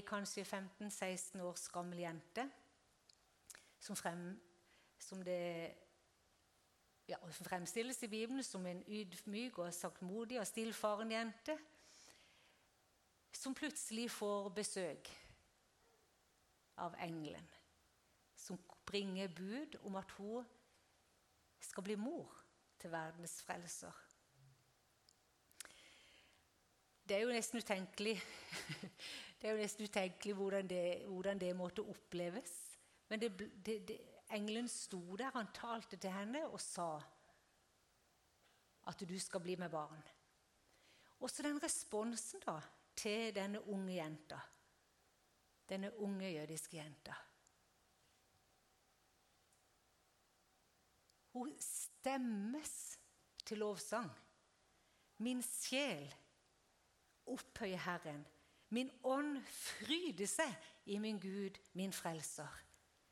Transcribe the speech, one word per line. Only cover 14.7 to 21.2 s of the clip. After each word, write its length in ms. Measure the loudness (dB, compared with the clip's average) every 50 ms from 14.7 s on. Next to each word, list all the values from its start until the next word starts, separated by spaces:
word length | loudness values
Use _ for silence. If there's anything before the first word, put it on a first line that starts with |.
| 2 2 2 2 0 -2 -6 -10 -12 -14 -16 -18 -20 -20 -20 -20 _ _ _ _ _ _ -20 -20 -20 -20 -20 _ _ _ _ _ _ _ _ _ _ _ _ _ _ -4
av 160 | -2 -2 -2 -2 -4
engelen, 400 | -2 -2 -2 -4 -4 -6 -8 -10 -14 -18 -20 -20 -20 -20 -20 _ _ _ _ _ _ -20 _ _ _ _
som 240 | -14 -8 -8 -8 -8 -8 -14 -18 -12 -4 2
bringer 380 | 2 2 2 2 2 0 0
bud 480 | -2 -2 -4 -4 -2 -2 -2 -4 -6 -8 -8 -6
om 140 | -4 -4 -4
at 120 | -4 -6 -8
hun 280 | -8 -4 -4 -2 -4 -4 -6 -14 -20 -20 -20 -20 -20 -20 _ _ _ _ _ _ _